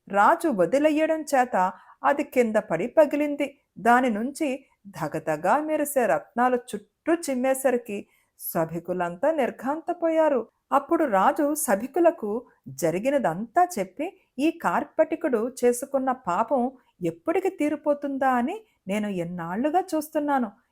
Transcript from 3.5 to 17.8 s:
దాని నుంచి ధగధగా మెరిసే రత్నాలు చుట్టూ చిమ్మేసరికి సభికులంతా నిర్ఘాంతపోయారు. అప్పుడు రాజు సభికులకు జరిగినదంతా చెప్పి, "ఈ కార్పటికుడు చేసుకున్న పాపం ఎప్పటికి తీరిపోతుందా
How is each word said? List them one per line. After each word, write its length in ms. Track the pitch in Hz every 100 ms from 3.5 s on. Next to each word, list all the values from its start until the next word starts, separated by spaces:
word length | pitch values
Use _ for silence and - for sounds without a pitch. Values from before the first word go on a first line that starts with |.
| - _ -
దాని 320 | 220 240 254
నుంచి 540 | 208 247 285 302 269 _ _ 196
ధగధగా 720 | 151 156 160 160 151 175 262
మెరిసే 480 | 311 311 294 269 220
రత్నాలు 500 | 156 - 233 254 247
చుట్టూ 580 | - 202 - _ -
చిమ్మేసరికి 920 | 339 311 254 262 269 269 240 - 202 - _ _ _
సభికులంతా 920 | - 175 160 170 170 180 175 180 285
నిర్ఘాంతపోయారు. 1200 | 320 226 202 240 311 339 349 330 320 311 262 226 _ _
అప్పుడు 320 | 285 285 330
రాజు 500 | 294 190 226 - 285
సభికులకు 920 | 302 - 202 254 359 339 330 208 226 - _ -
జరిగినదంతా 1000 | 131 170 175 254 285 196 165 233 349 359 220
చెప్పి, 420 | 185 - 339 - _ -
"ఈ 120 | 302
కార్పటికుడు 1000 | 330 185 202 202 - 320 320 311 233 240 -
చేసుకున్న 480 | 247 240 269 269 262
పాపం 600 | 254 - 175 226 269 247 262 _ _
ఎప్పటికి 440 | 170 165 - 370 370
తీరిపోతుందా 800 | 381 294 294